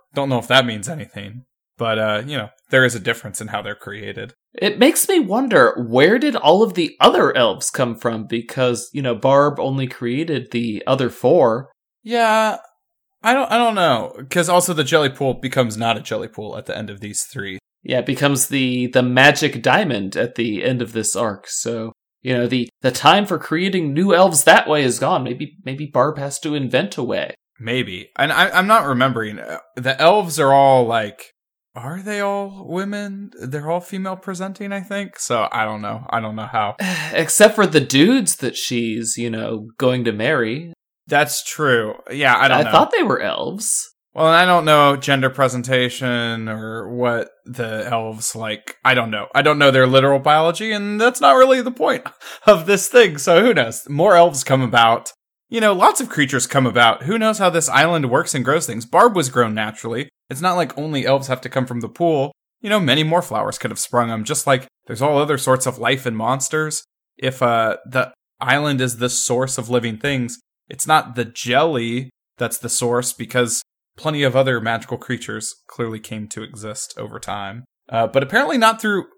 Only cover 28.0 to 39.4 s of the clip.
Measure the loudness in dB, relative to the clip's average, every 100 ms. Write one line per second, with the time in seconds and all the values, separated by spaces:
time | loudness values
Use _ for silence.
28 | -10 -4 -2 2 0 2 2 2 2 0
29 | 0 -2 -6 -10 -12 -14 -12 -8 -4 2
30 | 4 4 2 0 4 6 6 6 4 0
31 | -2 -8 -20 _ _ _ _ -16 -12 -12
32 | -8 -6 -4 -4 -8 -12 -10 -6 -6 -8
33 | -10 -12 -14 -14 -10 -8 -4 -4 -6 -8
34 | -8 -8 -10 -10 -10 -10 -10 -10 -8 -8
35 | -10 -10 -4 -2 -2 -2 -4 -4 -8 -10
36 | -6 -6 -4 -8 -6 -4 -4 -4 -6 -6
37 | -4 -4 0 6 6 6 2 2 2 4
38 | 4 4 0 -4 -6 -6 -6 -4 -4 -4
39 | -6 -6 -6 -6